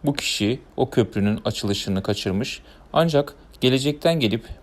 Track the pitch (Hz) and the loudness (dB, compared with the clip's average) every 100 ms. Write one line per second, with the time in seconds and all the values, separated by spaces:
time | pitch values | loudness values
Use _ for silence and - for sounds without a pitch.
0 | 151 143 - - 104 131 - - 131 - | -2 -2 -4 -2 -2 -2 -8 -2 0 2
1 | 117 107 101 113 - - 104 101 - 95 | 2 2 0 0 -2 -4 -4 -2 -2 -2
2 | 101 101 107 95 127 - - - - 151 | -2 -2 -2 -2 -4 -8 -16 -20 -2 0
3 | 170 147 143 - - - 127 131 143 147 | 4 2 0 -8 -20 -2 2 2 0 0
4 | 165 165 113 113 - - | 0 2 0 0 -6 -16